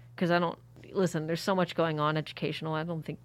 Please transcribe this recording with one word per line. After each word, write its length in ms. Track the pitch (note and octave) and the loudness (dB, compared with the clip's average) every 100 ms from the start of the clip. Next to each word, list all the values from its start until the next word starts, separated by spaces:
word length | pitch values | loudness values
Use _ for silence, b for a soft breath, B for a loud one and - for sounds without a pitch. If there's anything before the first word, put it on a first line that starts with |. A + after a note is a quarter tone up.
| b - | b -2
'Cause 160 | F3 | 2
I 80 | F3 | 4
don't, 180 | E3+ - - - - | 2 -2 -12 -20 -6
listen, 340 | - F3+ D#3+ D#3 | 0 0 0 -2
there's 140 | E3 | -2
so 140 | - F#3 | 0 2
much 200 | F3 - | 2 2
going 240 | E3 D3+ | 2 2
on 160 | D3+ D#3 | 2 2
educational. 560 | D3 - D3+ D3+ D#3+ | -2 -4 -4 -4 -4
I 100 | D#3 | -4
don't 200 | E3 D#3+ D3+ | -4 -6 -8
think 140 | C#3+ | -10